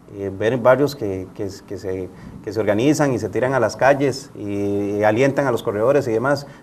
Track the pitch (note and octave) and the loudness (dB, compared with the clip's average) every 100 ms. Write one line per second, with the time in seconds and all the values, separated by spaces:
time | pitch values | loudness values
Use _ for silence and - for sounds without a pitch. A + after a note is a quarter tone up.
0 | - G2+ G2 F#2+ G#2+ B2 B2 C3 C#3 - | -18 -8 -8 -2 -2 2 4 4 2 -2
1 | G#2+ F#2+ F#2 - G2+ F#2+ - F#2+ G2 F#2+ | -6 -6 -8 -8 -10 -10 -12 -10 -6 -6
2 | F#2 - - - - G#2 G#2 G#2 C#3 D3 | -8 -12 -18 -14 -6 -2 2 4 4 4
3 | D3 A#2+ G#2+ A2 B2 C3+ G#2+ - C3 C#3 | 2 0 -2 -2 0 2 0 2 4 4
4 | C#3 C3 - - G#2 G2+ G2+ G2+ G2+ G#2 | 2 -2 -8 -10 -6 -4 -2 -2 -2 2
5 | G#2+ A2 C#3 C#3+ C#3 A2+ - G#2 A#2 C#3+ | 2 4 2 2 0 -2 -2 0 2 2
6 | B2 A2 C3 C#3+ - - | 2 0 0 -2 -4 -18